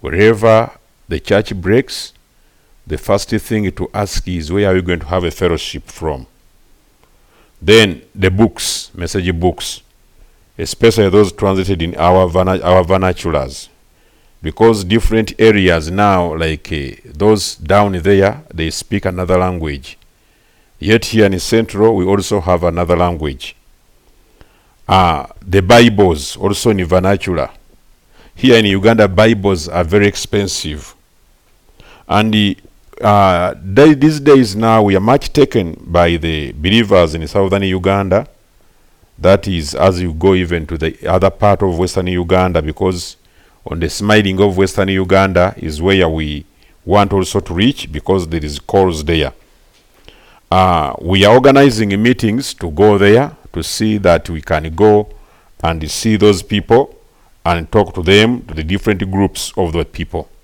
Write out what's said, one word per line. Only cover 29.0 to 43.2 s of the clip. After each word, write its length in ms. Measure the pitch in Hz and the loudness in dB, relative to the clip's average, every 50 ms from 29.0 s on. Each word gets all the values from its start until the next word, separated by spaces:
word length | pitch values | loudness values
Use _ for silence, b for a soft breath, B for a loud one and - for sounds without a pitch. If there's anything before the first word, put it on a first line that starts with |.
| 107 101 | 2 2
Bibles 600 | 95 87 107 113 117 104 95 101 98 87 73 - | 4 2 4 4 2 2 0 -2 -2 -2 -4 -6
are 160 | - 87 90 | -4 -4 -4
very 200 | 80 87 104 101 | 0 2 2 2
expensive. 880 | 104 101 - - - - 104 101 92 - - - 80 76 76 73 - - _ _ _ _ _ _ _ _ _ _ _ _ _ _ _ b b b b b b b b | 2 0 -2 -10 -4 -4 -4 -4 -4 -6 -8 -8 -10 -10 -10 -14 -18 -20 _ _ _ _ _ _ _ _ _ _ _ _ _ _ _ b b b b b b b b
And, 500 | 85 101 110 110 107 107 104 101 95 - _ - _ _ _ _ - - | -2 0 0 0 0 0 0 0 -2 -6 _ -20 _ _ _ _ -16 -4
uh, 540 | - 107 104 101 98 95 90 87 87 90 - - 76 | 0 2 4 4 4 4 2 2 0 -2 -6 -8 -10
they, 300 | 95 95 120 143 160 151 | -2 4 6 6 6 6
these 260 | 135 139 156 156 151 | 4 2 0 0 0
days 380 | 139 147 143 135 127 104 95 104 | 4 4 6 6 4 2 -2 -2
now, 260 | 113 113 113 113 107 | 0 2 4 4 4
we 140 | 101 98 92 | 2 2 0
are 20 | |
much 320 | 98 110 127 143 - - | 2 2 0 0 0 -2
taken 500 | - - - - - 117 95 85 82 - | 0 0 0 2 2 -2 -4 -4 -8 -14
by 360 | - - 85 85 87 87 85 82 | -14 -2 0 0 2 2 0 -2
the 340 | 76 82 80 78 73 65 | -4 -6 -6 -6 -8 -10
believers 640 | - 67 76 92 104 113 117 101 101 92 87 80 76 | -10 -6 -4 0 2 2 2 4 4 4 4 2 0
in 100 | 82 80 | -6 -10
southern 380 | - - 107 98 95 95 98 98 | -6 -2 -2 -2 0 -2 -2 -2
Uganda. 640 | 95 92 95 87 98 98 101 98 95 92 104 - - _ _ _ _ _ _ _ _ _ _ _ _ _ _ _ _ _ - | -2 -4 -2 -2 0 0 0 0 0 -2 -2 -2 -4 _ _ _ _ _ _ _ _ _ _ _ _ _ _ _ _ _ -2
That 300 | - 90 98 101 104 104 | 2 2 2 2 2 -4
is, 280 | 95 85 78 73 - | -6 -6 -6 -8 -4
as 260 | 62 76 95 92 87 | 0 0 0 0 0
you 120 | 90 87 78 | -4 -6 -6
go 220 | 78 85 98 95 | 0 2 2 2
even 320 | 92 90 85 87 85 78 78 | 2 0 -2 -4 -6 -6 -6
to 100 | 87 80 | -8 -6
the 300 | 80 80 - - - - | -6 -6 -6 -6 -6 -2
other 220 | 87 92 92 98 | -2 0 0 0
part 340 | 92 - - 104 101 92 101 | -2 0 0 0 2 2 0
of 160 | 95 87 80 | -2 -2 -2
western 280 | 92 90 - 95 92 90 | -4 -2 -2 -4 -4 -2
Uganda, 540 | 92 90 87 85 92 92 92 92 85 82 | -4 -4 -2 0 0 0 0 0 0 -2
because 540 | 76 78 76 - 98 92 92 87 - - - _ | -4 -4 -6 -4 -4 -4 -4 -4 -10 -14 -18 _